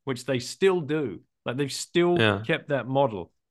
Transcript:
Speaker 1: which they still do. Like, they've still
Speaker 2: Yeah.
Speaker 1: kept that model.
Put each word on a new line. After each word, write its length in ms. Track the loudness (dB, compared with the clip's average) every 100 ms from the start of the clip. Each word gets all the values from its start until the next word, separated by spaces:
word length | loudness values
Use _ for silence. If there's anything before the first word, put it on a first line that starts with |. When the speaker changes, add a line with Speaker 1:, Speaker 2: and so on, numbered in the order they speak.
Speaker 1:
which 200 | -8 -6
they 140 | -2 -2
still 420 | -4 2 2 2
do. 400 | 0 -2 -2 -8 _ _ -8
Like, 100 | -4
they've 160 | -4
still 440 | -6 -4 2 4 4
Speaker 2:
Yeah. 240 | 4 2 -2
Speaker 1:
kept 220 | -4 -2
that 180 | -4 0
model. 440 | 2 2 0 -10 _ _